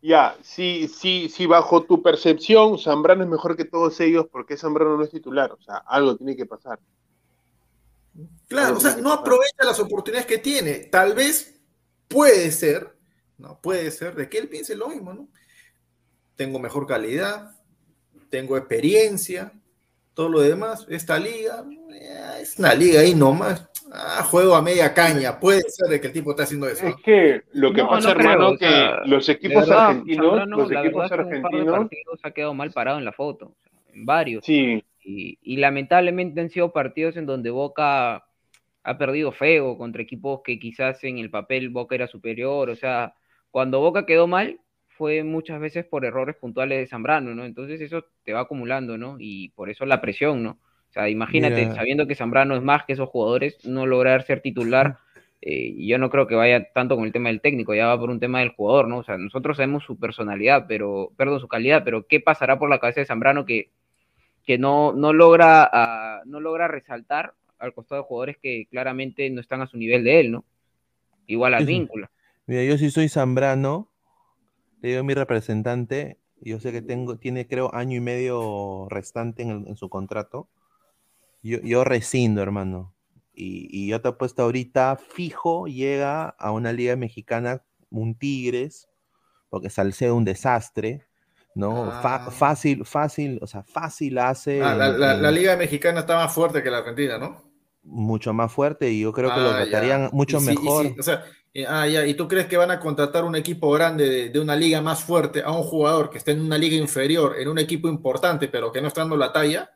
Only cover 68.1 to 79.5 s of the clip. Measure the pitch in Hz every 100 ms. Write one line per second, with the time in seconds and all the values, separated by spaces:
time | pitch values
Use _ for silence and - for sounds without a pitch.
68.1 | 120 131 139 135 120 107 123 131 131 135
69.1 | - 139 127 117 131 131 120 113 120 117
70.1 | 160 131 113 - _ _ _ _ _ _
71.1 | _ _ 113 127 120 139 175 151 110 95
72.1 | _ _ _ - 123 131 147 147 151 156
73.1 | 151 131 127 135 135 135 156 220 _ _
74.1 | _ _ _ _ _ _ _ 120 127 139
75.1 | 139 135 113 107 107 110 120 117 135 143
76.1 | - _ _ 113 110 127 117 110 123 123
77.1 | 113 131 123 117 127 127 120 123 123 120
78.1 | 123 127 120 113 101 101 95 95 101 95
79.1 | 117 117 113 117